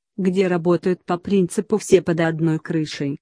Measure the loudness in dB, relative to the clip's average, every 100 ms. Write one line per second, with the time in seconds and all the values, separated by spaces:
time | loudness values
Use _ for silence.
0 | _ -4 0 0 0 0 2 0 0 -4
1 | -4 -6 0 0 2 -2 -2 -4 4 4
2 | 4 0 -2 0 -2 -2 -2 -4 -4 -6
3 | -6 -8